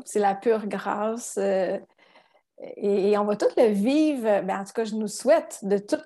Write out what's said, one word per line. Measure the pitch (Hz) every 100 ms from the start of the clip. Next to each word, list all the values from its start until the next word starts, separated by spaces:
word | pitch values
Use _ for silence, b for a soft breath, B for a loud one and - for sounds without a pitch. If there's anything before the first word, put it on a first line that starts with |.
c'est | - 214
la | 202
pure | 196 247 220 208
grâce, | 196 202 208 220 233 - -
euh, | 196 190 185 196 - b b b b b _ -
et, | - - 208 202 196
et | 208
on |
va | 208 208
tout | 494 359
le | 233
vivre, | 202 214 294 311 277 220 202
ben, | 185 190
en |
tout | 196
cas, | -
je | 220
nous | 220 214
souhaite | - 247 320 320 -
de | 196 202
tout | 202 302